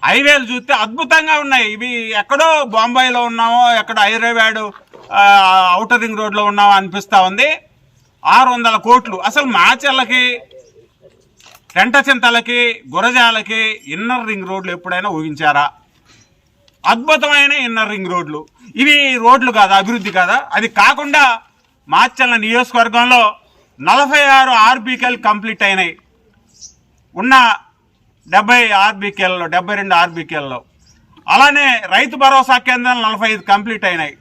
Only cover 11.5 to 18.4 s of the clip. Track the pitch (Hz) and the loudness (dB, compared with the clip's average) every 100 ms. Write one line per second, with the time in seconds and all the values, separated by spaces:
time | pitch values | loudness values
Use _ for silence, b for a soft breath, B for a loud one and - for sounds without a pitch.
11.5 | - _ 175 208 254 269 262 240 233 226 | -20 _ -2 0 0 0 0 0 0 -2
12.5 | 240 240 226 135 156 226 247 233 226 214 | -2 -2 -4 -8 -4 -2 2 2 0 -4
13.5 | 226 220 214 - 156 226 254 220 208 185 | -4 -4 -6 -12 -10 -6 -6 -6 -10 -8
14.5 | 190 185 175 180 180 185 160 156 147 156 | -10 -8 -12 -8 -6 -6 -6 -8 -4 0
15.5 | 143 147 _ _ _ _ b b _ _ | 0 -2 _ _ _ _ b b _ _
16.5 | _ _ _ - 233 277 311 294 294 285 | _ _ _ -4 -2 0 -2 0 2 2
17.5 | 285 247 226 214 208 185 180 160 151 | 0 -4 -4 -4 -6 -6 -6 -6 -12